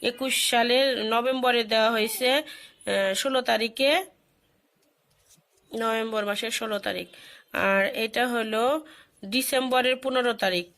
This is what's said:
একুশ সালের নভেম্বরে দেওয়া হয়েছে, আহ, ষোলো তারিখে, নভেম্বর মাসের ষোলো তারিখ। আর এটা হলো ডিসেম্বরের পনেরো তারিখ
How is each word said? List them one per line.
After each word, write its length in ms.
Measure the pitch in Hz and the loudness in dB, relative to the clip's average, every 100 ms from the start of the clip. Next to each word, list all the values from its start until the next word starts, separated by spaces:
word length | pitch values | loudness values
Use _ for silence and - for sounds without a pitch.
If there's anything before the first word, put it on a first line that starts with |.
| 233 | -4
একুশ 240 | 240 269 247 - | -2 -4 -2 0
সালের 360 | 240 233 247 269 247 220 | 2 4 4 4 0 0
নভেম্বরে 480 | 226 247 262 247 240 220 | 0 0 0 2 2 2
দেওয়া 180 | 220 220 | 2 2
হয়েছে, 400 | 233 220 - 254 269 | 2 -2 0 0 0
আহ, 760 | 302 - - _ - 196 196 196 | -2 -14 -20 _ -4 0 0 -2
ষোলো 180 | 277 262 247 | 0 -2 0
তারিখে, 540 | 226 226 226 269 320 381 _ _ _ _ _ _ _ _ _ _ _ _ _ _ _ _ 220 | 0 0 0 2 2 -2 _ _ _ _ _ _ _ _ _ _ _ _ _ _ _ _ -4
নভেম্বর 400 | 226 226 226 220 | -2 -2 -2 -2
মাসের 260 | 208 208 226 | -2 -4 -4
ষোলো 280 | 226 226 208 208 | -4 -4 -4 -4
তারিখ। 220 | 185 180 - - - _ | -6 -8 -16 -20 -20 _
আর 300 | - 190 196 196 - | -2 2 2 0 -2
এটা 240 | 220 226 247 | -4 0 0
হলো 280 | 240 220 220 240 311 302 - - _ 196 | 0 -2 0 2 0 -4 -20 -20 _ -4
ডিসেম্বরের 640 | 233 254 262 254 254 254 254 | -2 0 0 2 2 2 0
পনেরো 280 | 262 254 247 | -2 0 0
তারিখ 340 | 220 196 180 175 | 0 0 -2 -4